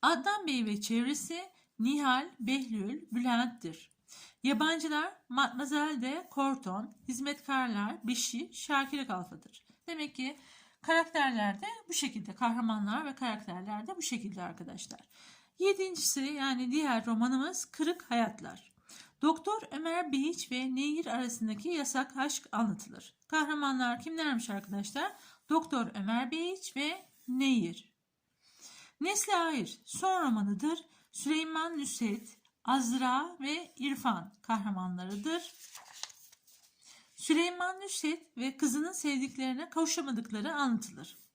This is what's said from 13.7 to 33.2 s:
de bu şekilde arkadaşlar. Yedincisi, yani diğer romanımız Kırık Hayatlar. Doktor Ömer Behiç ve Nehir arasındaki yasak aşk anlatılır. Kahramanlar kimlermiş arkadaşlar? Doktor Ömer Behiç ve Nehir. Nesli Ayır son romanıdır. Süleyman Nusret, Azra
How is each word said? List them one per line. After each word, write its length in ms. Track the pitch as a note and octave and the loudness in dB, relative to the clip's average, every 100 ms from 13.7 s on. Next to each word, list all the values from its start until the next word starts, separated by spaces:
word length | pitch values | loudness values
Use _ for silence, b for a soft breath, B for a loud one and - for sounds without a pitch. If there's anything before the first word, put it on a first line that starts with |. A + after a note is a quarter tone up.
| G#3 A#3+ | -6 -6
de 100 | F#4 | -6
bu 40 | |
şekilde 400 | - A#3+ G3+ F#3 | -4 -4 -6 -8
arkadaşlar. 580 | F3 E3 E3+ - - - - B B B B _ | -10 -10 -12 -12 -12 -16 -20 B B B B _
Yedincisi, 600 | F#4+ G4 F#4+ E4+ - - | 2 2 0 0 0 0
yani 520 | C4+ D4+ C4+ B3+ B3+ | 0 0 0 0 2
diğer 340 | C#4 D4+ A#3 A3+ | 2 4 2 2
romanımız 600 | A3 A#3+ C4 D4 F#4 - | 2 4 4 0 -2 -8
Kırık 460 | - D#4 F4 - | -2 0 0 0
Hayatlar. 640 | A#3 A3 - - F#3 - _ B B B B | 2 2 0 -12 -14 -20 _ B B B B
Doktor 400 | D4 E4 - G#4+ A4 | 2 2 0 -4 -4
Ömer 400 | - D#4+ E4+ D#4+ | -6 -2 0 0
Behiç 400 | C4+ C#4+ F4 - | 0 0 -2 -4
ve 240 | B3+ C4 B3+ | -4 -2 0
Nehir 300 | C#4+ D4+ D#4+ | 0 0 -2
arasındaki 640 | A#3 B3 A#3 A3 G#3 D#4+ | -2 -2 -2 -4 -4 -2
yasak 480 | E4+ C4+ C4+ C4 C4 | -2 0 0 -2 -2
aşk 300 | C#4 - - | -2 -2 -4
anlatılır. 640 | G#3+ A3+ F3+ - - - _ _ | 0 0 0 -8 -16 -18 _ _
Kahramanlar 720 | D#4 D4+ D4+ C#4+ C4 B3 A#3+ | 0 2 2 0 2 0 0
kimlermiş 480 | D#4 D#4+ D4+ B3 A#3 | -4 -2 0 0 -2
arkadaşlar? 640 | G3 G3 G3+ G3+ C#4 F#4 B B B _ | -6 -4 -4 -4 -2 -4 B B B _
Doktor 380 | D#4 E4 C4+ A3+ G#3+ | 2 2 -2 -2 -2
Ömer 360 | G3 A#3 B3+ | 0 0 0
Behiç 440 | D#4+ E4+ F#4+ - - | -2 -2 -4 -8 -4
ve 300 | D4 F#4 - _ - | -2 -4 -10 _ -4
Nehir. 680 | B3+ C4+ B3+ E3+ - - _ _ _ _ _ B B B B B B | 2 6 6 4 -4 -14 _ _ _ _ _ B B B B B B
Nesli 320 | D#4+ G4+ - G4 | -2 0 2 2
Ayır 440 | E4 D4 F#3 - - | 2 2 -2 -6 -12
son 360 | - F#4+ F#4 | -2 2 2
romanıdır. 640 | D4+ A3 G3+ G3+ D4 E4 - b b | 4 2 2 2 0 -2 -6 b b
Süleyman 680 | - C4+ D#4 D#4+ D#4+ E4 E4 | -8 0 0 0 -2 -2 -2
Nusret, 580 | C#4+ - A#3 G#3 - - _ _ - | -4 -2 -2 -2 -8 -20 _ _ 0
Azra 720 | C4 A#3 B3+ B3+ B3+ | 2 4 2 2 2